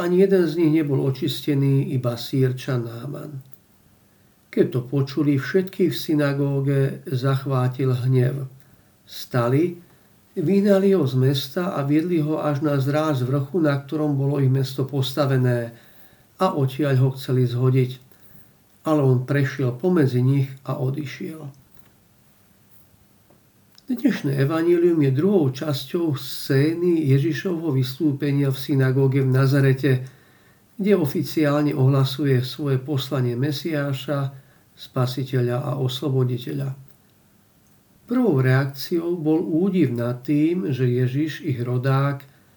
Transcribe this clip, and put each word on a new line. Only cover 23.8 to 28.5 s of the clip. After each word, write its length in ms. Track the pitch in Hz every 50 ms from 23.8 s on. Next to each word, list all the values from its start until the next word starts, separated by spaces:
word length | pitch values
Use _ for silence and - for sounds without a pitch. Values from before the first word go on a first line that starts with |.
| - -
Dnešné 480 | 254 240 - 277 196 - - 143 135 139 135
evanjelium 560 | 139 160 160 165 170 175 170 175 180 170 160 147
je 80 | 135
druhou 400 | 131 131 156 196 214 190 156 131
časťou 640 | 127 - 160 156 147 135 - - - 180 170 160 143
scény 960 | 131 - - - - - - 143 135 143 156 175 170 175 180 175 165 151 135
Ježišovho 640 | 135 139 139 165 151 - - 196 180 165 165 165 135
vystúpenia 720 | 135 131 127 - - 175 151 139 131 - 143 139 143 143
v 160 | 135